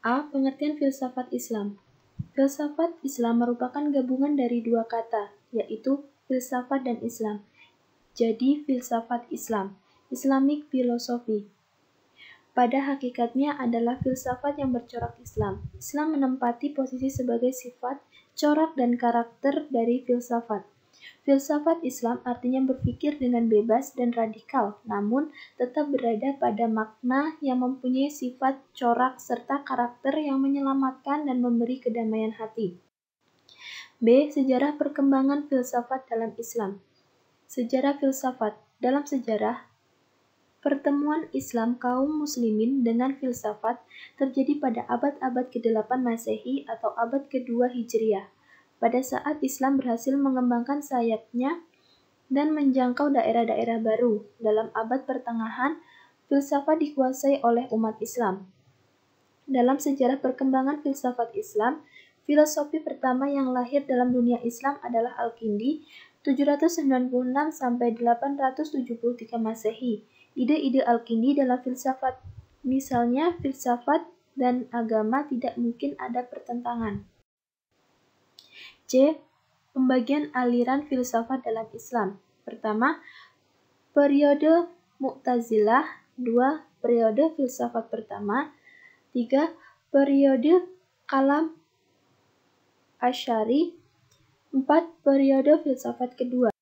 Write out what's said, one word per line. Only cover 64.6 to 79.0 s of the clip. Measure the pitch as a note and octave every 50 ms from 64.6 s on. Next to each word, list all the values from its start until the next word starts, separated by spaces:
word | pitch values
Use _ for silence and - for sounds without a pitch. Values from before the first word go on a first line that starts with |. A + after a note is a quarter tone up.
| C4 C#4 C#4+ - -
adalah | - A#3+ A3+ A3+ B3 - - A#3+
Al-Kindi, | A#3 A3+ - A3+ A3 G3+ G#3 A3 C4 D#4 D4+ - _ - - - - _ _ _
tujuh | D4 C4+ C4+ C#4+
ratus | D4 D4 C#4+ D#4+ E4+ E4+ - D4
sembilan | C4+ C4 B3+ B3+
puluh | B3+ C4 B3 B3+ B3
enam | B3+ C#4 D4 D#4+ D#4
sampai | - C4+ B3 A#3+ A#3+ A#3+ A#3 A3
delapan | A3+ A#3+ A#3+ A#3 A#3 C#4 C#4 C#4+
ratus | C#4 C4+ C4 C4 - D#4 - -
tujuh | C#4 B3 A#3+ A#3 A3+
puluh | - A#3+ B3
tiga | B3 A3 - - A#3
Masehi. | A3+ A3 A3+ A3+ - A3 A3 - C4 B3 G#3+ G#3 - _ _ _ _ _ _
Ide-ide | - B3+ A3+ D4 D#4 C#4+ C4+ A#3+ C4 -
Al-Kindi | A#3+ A#3+ A#3 A#3 - A#3 A3+ A3+ C4+ C#4+ C#4+
dalam | C4+ B3+ B3 B3+ -
filsafat, | C4 B3+ C4+ - C4+ C4 - - C4 B3 - - - - - - _ _ _ -
misalnya | C4 C4 C4+ C4+ - C4 A#3+ A#3+ A#3+ A#3+ C4+ D#4 F4 E4+ E4+
filsafat | - C#4 C4 - - B3+ A#3+ A#3+ - - D4 E4 - - _ _ _ _ _
dan | C4+ B3+ B3 B3 B3+ A#3+ - -
agama, | A#3+ A3+ A3 A3 A3 G#3+ A3 A#3+ C4+ C#4 C#4+
tidak | C#4 A#3 B3 B3+ -
mungkin | - A#3+ A#3 A#3 - - C#4+ -
ada | - B3 - A#3+ B3 B3
pertentangan. | - - - - - A#3+ A#3+ A#3+ A#3+ A#3+ A#3 A3+ G#3+ G3+ G3+ - - _ _ _ _ _ _ _ _ _ _ _ _ _ _ _ _ _ _ _ _ _ _ _ _ _ - - _ - - - - - _ _
C. | _ - B3+